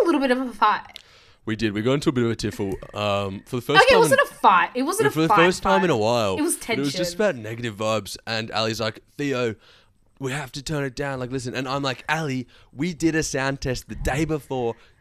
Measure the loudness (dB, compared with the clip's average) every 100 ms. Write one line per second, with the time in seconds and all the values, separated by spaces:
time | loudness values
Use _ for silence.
0 | 4 2 2 0 -4 0 2 2 -4 -20
1 | -20 -20 -20 _ -8 -2 -2 0 0 0
2 | 0 2 0 0 -4 -4 -4 -6 -8 -4
3 | 0 0 -2 -8 -8 -6 2 6 6 6
4 | 6 4 2 2 4 4 2 -2 -2 0
5 | 0 2 4 6 4 4 2 2 2 2
6 | 2 2 2 0 -2 -4 -4 -2 -2 -2
7 | -4 0 -2 -2 -6 -6 -6 -2 0 0
8 | -4 -10 -6 -4 -4 -2 -2 -2 -4 -6
9 | -12 -6 -2 0 -2 -4 -12 -20 _ _
10 | _ -10 -8 -6 -8 -10 -6 -4 -4 -4
11 | -6 -6 -6 -6 -6 -6 -4 -2 -2 -4
12 | -2 -2 -2 -4 -6 -14 -16 -6 -4 0
13 | 2 2 0 -2 -2 -2 -4 -4 -6 -6
14 | -2 0 0 -2 -4 -2 -2 -4 -12 _